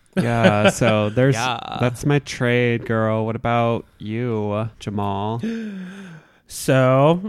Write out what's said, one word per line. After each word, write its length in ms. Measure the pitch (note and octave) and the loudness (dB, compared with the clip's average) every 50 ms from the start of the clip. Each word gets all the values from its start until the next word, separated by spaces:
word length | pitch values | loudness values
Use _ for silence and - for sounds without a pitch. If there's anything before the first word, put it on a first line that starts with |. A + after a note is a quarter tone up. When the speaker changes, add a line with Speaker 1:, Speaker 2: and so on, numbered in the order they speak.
| _ _ _ | _ _ _
Speaker 1:
Yeah, 540 | F#3+ F3 A#2+ A#2 A#2 A2+ A2 G#2 G#2 G#2+ G2+ | -2 0 0 2 4 4 4 4 4 4 2
so 400 | - - - A2+ A2 G#2+ G#2+ G#2 | 2 2 2 2 2 2 2 0
Speaker 2:
<laughs> 0 | |
Speaker 1:
there's 260 | G#2+ B2 B2+ C#3 C3 | 2 2 2 2 2
Speaker 2:
Yeah. 240 | A2 A#2+ B2+ B2 - - - - - | 2 0 -2 -2 -4 -6 -10 -4 -2
Speaker 1:
that's 240 | - B2 B2 - - | -2 -2 -2 -2 0
my 140 | D3 C#3+ D3 | 2 2 2
trade, 680 | C#3+ - - - C3 A#2+ A#2+ B2 B2 A#2+ A#2 A#2 A2+ | 0 -2 -6 -2 0 2 2 2 2 2 0 -2 -2
girl. 400 | - A#2 A2 A2 A2 A2 A2 A2 | -2 0 0 2 0 0 0 -2
What 100 | A2 A2+ | -2 -4
about 480 | A2+ - A#2 A#2+ A#2+ A#2 A#2 A#2 G#2 - - _ _ | -4 -2 0 0 2 2 2 0 -2 -4 -8 _ _
you, 680 | - G#2 A2 A2+ B2 B2 A2+ G#2+ G#2 G#2 G2+ G#2 A2 A2 - - | -10 -6 -4 -4 -2 -2 -2 -2 -2 -2 -2 -2 -2 -4 -8 -10
Jamal? 640 | - A2+ G2+ G#2 G2+ G2+ G2 G2 G2+ G#2+ A2+ A#2 A#2 A3 A3+ A3+ A3+ G#3+ G3+ F#3+ F#3 F3+ F#3+ G3 G3 F#3 E3 D#3 - _ _ _ _ _ | -10 -6 -4 -4 -2 -2 -2 -4 -4 -4 -4 -4 -4 -6 -6 -6 -8 -10 -10 -10 -12 -12 -14 -16 -18 -18 -18 -20 -20 _ _ _ _ _
Speaker 3:
So, 800 | - - - - C3+ C3 C3 B2+ C3 C3+ C#3 D3+ E3+ F3+ F#3+ | -14 -8 -2 2 2 4 4 4 4 6 6 4 4 2 -2